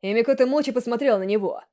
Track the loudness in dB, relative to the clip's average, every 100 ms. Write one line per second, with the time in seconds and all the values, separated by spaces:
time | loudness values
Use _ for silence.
0 | 0 0 2 2 2 2 0 -4 -4 -2
1 | 2 2 2 -2 -2 -6 -14